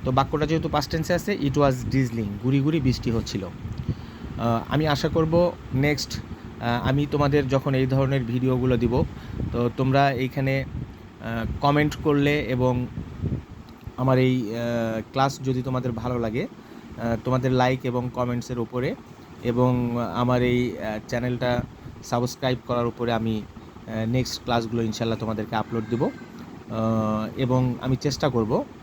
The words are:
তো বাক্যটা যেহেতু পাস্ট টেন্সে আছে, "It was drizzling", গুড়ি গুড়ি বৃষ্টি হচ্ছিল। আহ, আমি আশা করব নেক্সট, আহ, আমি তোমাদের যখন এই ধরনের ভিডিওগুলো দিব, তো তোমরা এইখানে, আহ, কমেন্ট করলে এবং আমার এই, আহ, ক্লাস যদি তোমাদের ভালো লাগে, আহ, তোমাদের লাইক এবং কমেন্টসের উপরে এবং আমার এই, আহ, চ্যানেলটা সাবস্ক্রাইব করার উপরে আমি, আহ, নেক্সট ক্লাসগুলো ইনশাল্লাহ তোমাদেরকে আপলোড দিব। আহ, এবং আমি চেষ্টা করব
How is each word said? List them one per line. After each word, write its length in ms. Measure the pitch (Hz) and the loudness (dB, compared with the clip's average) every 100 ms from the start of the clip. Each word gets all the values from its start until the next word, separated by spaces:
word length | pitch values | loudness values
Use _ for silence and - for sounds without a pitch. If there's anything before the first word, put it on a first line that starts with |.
তো 80 | - | 2
বাক্যটা 340 | 131 135 151 151 | 2 2 0 2
যেহেতু 240 | 160 160 | 2 2
পাস্ট 220 | 147 143 | 0 0
টেন্সে 220 | 165 160 | -4 0
আছে, 240 | 175 185 208 | 0 0 0
"It 120 | 139 | 0
was 200 | 139 143 127 113 | 4 4 4 0
drizzling", 380 | 127 127 113 104 101 | 2 2 0 -4 -2
গুড়ি 160 | 120 139 | 2 2
গুড়ি 200 | 139 160 | 4 2
বৃষ্টি 320 | 131 117 131 | 2 2 0
হচ্ছিল। 340 | 113 107 104 92 | -2 -2 -4 -6
আহ, 1300 | - - - - - - - - - 113 113 - | -8 -10 -8 -6 -6 -8 -12 -10 -2 0 0 2
আমি 140 | 135 156 | 0 2
আশা 220 | 143 165 | 0 0
করব 420 | 165 160 170 175 - - | 2 2 4 2 0 -4
নেক্সট, 460 | 131 147 147 - - | 0 2 0 -4 -8
আহ, 680 | - - - - 117 120 120 | -10 -12 -14 -6 -2 0 2
আমি 180 | 139 147 | 2 2
তোমাদের 360 | 147 143 147 135 | 2 4 4 4
যখন 280 | 135 139 131 | 2 2 2
এই 120 | 131 | 2
ধরনের 360 | 135 135 139 | 4 2 2
ভিডিওগুলো 540 | 117 123 127 127 127 123 | 0 0 2 2 4 4
দিব, 260 | 120 120 - - - - - | 4 2 0 -2 -10 -6 -4
তো 180 | 120 120 - | 0 0 2
তোমরা 340 | 135 135 139 | 2 4 4
এইখানে, 520 | 127 131 135 135 135 | 2 -2 0 0 0
আহ, 840 | 131 - 143 - - - 113 117 113 - | -2 -6 -8 -12 -18 -12 -6 -4 -4 0
কমেন্ট 340 | 143 147 151 - | 4 4 2 2
করলে 460 | 156 143 143 147 | 2 4 4 2
এবং 460 | 110 127 127 123 123 - - - - - - - - - - - | 0 2 2 2 -2 -6 -10 -6 -4 -4 -6 -16 -18 -16 -16 -2
আমার 200 | 127 131 | 4 6
এই, 240 | 131 127 | 6 2
আহ, 600 | 104 113 117 117 113 113 110 | -2 -4 -2 -2 -2 -2 -4
ক্লাস 280 | - 135 139 | 2 2 2
যদি 200 | 131 127 | -2 -2
তোমাদের 280 | 127 127 123 | 0 -2 -2
ভালো 280 | 113 120 123 | -4 -2 -2
লাগে, 280 | 113 113 214 | 0 -2 -4
আহ, 680 | - - - - - 117 113 | -8 -18 -18 -16 -6 -2 -2
তোমাদের 280 | 127 127 131 | 2 2 4
লাইক 280 | 127 127 131 | 4 4 2
এবং 260 | 127 123 123 | 0 -2 -4
কমেন্টসের 460 | 123 123 120 117 123 | -2 -2 -2 -4 -4
উপরে 360 | 113 123 135 254 - - - - | -4 -2 -4 -4 -10 -20 -20 -8
এবং 540 | 120 120 127 123 120 120 117 87 | -2 4 4 4 0 -2 -2 0
আমার 260 | 123 123 | 2 4
এই, 360 | 123 123 123 80 | 4 4 2 -2
আহ, 220 | 98 107 107 | -6 -6 -4
চ্যানেলটা 540 | 123 123 123 123 123 120 - - - | -4 -2 0 0 0 -2 -10 -16 -16
সাবস্ক্রাইব 540 | - 120 123 - 131 123 - | -4 0 0 -2 -2 -2 -2
করার 200 | 120 120 | -2 0
উপরে 260 | - 120 | -2 0
আমি, 280 | 117 113 110 | 0 0 -2
আহ, 640 | 104 - - - - 110 113 | -4 -14 -18 -18 -8 -4 0
নেক্সট 380 | 127 123 - | 0 0 -4
ক্লাসগুলো 380 | - 117 113 117 | 0 0 2 0
ইনশাল্লাহ 380 | 113 107 113 110 | 0 0 -2 -2
তোমাদেরকে 360 | 110 110 104 110 | -2 -4 -2 -2
আপলোড 280 | 107 117 110 | -2 -4 -2
দিব। 140 | 117 | 0
আহ, 1300 | 160 - - - - - - 110 110 113 107 107 107 - | 0 -2 -16 -16 -16 -16 -8 -2 0 2 2 0 -2 -2
এবং 380 | 127 127 127 117 | 2 4 2 0
আমি 140 | 131 131 | -2 0
চেষ্টা 340 | 147 135 147 | 0 0 0
করব 340 | 123 110 151 285 - | 2 2 0 -2 -10